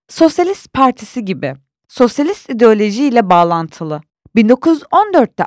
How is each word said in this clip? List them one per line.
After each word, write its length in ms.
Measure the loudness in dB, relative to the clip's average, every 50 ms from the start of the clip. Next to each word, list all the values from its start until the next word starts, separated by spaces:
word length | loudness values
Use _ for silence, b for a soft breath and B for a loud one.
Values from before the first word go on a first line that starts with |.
| _ -8
Sosyalist 640 | 0 2 2 2 2 0 -4 -4 -4 -8 -10 -6
Partisi 520 | -2 0 0 0 0 -2 -10 -12 -10 -8 -6
gibi. 300 | -8 -6 -6 -8 -10 -10 -12 _ _ _ _ _ _
Sosyalist 600 | -2 0 0 0 0 -2 -4 -4 -6 -8 -10 -8
ideolojiyle 800 | -2 2 4 4 4 2 0 -2 -2 -2 -2 0 0 0 2 2
bağlantılı. 680 | 2 2 2 2 0 -4 -6 -8 -12 -12 -10 -10 -10 -12 -14 _ _ _ _ _ 0
Bin 120 | 2 2 2
dokuz 240 | 2 2 2 0
yüz 100 | 0 -2 -2 -2
on 240 | 0 0 0 2 2
dörtte 300 | 0 0 0 _ -6 -8